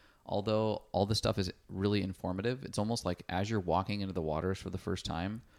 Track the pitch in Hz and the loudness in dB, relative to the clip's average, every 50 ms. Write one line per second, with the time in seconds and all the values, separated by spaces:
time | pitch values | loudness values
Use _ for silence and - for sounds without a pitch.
0 | - - _ _ - - - 104 101 110 107 110 110 110 104 - - - - 90 | -20 -20 _ _ -8 -2 -2 0 0 2 2 4 4 2 0 -2 -4 -2 2 2
1 | 101 98 110 110 - 110 107 101 92 90 - - _ - 98 95 98 101 104 101 | 4 4 2 2 2 2 2 2 0 -2 -4 -10 _ -8 -4 0 2 4 4 2
2 | 95 95 90 - - 92 92 98 98 120 127 131 - - - 104 104 110 117 - | 2 0 -4 -4 -4 -2 -2 0 0 -2 -2 -2 -6 -4 -2 0 0 0 0 0
3 | - 92 87 - - - 87 92 101 107 113 104 90 85 80 92 95 - 104 101 | 0 -2 -2 -2 -4 -4 -2 0 0 2 0 0 2 2 2 2 2 0 -2 -2
4 | 98 95 82 92 78 78 76 80 87 92 95 - - 92 90 90 - 90 92 - | -2 -2 -2 -2 0 0 0 0 0 0 -2 -2 -4 -8 -8 -6 -2 -2 -4 -2
5 | - - 80 82 90 98 110 117 - - - | -2 -4 -4 -2 -2 -2 -4 -6 -10 -14 -20